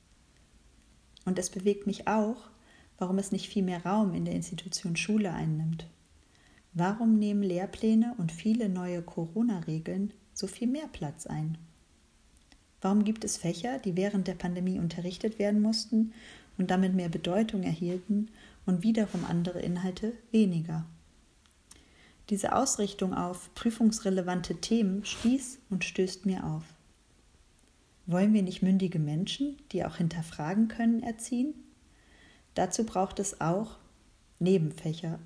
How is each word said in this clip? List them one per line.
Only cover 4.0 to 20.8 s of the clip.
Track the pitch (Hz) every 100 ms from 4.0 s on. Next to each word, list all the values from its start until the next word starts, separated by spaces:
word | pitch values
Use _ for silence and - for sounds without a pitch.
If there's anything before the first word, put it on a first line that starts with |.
| 202
in | 170 170
der | 170
Institution | 165 170 185 - 175 170
Schule | - 214 196
einnimmt. | 160 160 156 160 165 - - _ _ _ _ _ - _
Warum | 165 180 220 226 214
nehmen | 208 202
Lehrpläne | 196 175 190 - 220 220 240 -
und | 165
viele | - 214 233 208
neue | 180 180 175
Corona-Regeln | 175 - 165 214 240 185 160 160 165 185 208 - _
so | - 196
viel | - 240
mehr | 294 311
Platz | - 147 - -
ein? | 156 156 160 - _ _ _ _ _ _ - _ - _ _
Warum | 190 208
gibt | 208 220
es | 214 -
Fächer, | 170 165 240 262
die | 196 175
während | 202 202 185
der | 165
Pandemie | 180 175 185 185
unterrichtet | 170 170 180 185 214 220
werden | 202 208
mussten | 214 220 - 220 220 - - - - -
und | 185
damit | 185 190
mehr | 185 175
Bedeutung | 170 170 190 226 202
erhielten | 180 165 175 180 - 208 214 - - - -
und | 175
wiederum | 220 226 208 175 170
andere | 170 175 180
Inhalte | - 180 185 180 214 233 -
weniger? | 220 196 165 165 165